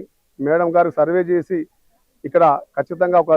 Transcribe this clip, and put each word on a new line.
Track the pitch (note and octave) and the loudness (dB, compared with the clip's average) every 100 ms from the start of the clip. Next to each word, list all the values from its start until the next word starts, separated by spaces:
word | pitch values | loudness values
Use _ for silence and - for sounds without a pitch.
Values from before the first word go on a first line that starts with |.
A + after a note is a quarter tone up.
| - _ _ - | -6 _ _ -8
మేడం | C#3 E3 F3 | -2 0 0
గారికి | E3+ E3+ D#3 | 0 0 0
సర్వే | D3+ F3+ F3 | 0 0 0
చేసి | F3 D3 F3 - _ _ _ _ _ | -2 -2 -6 -8 _ _ _ _ _
ఇక్కడ | - F3 D#3+ C#3 - - | -4 2 2 2 -4 -8
ఖచ్చితంగా | C#3+ E3+ F3+ F3 | -8 -4 0 2
ఒక | D#3+ | 2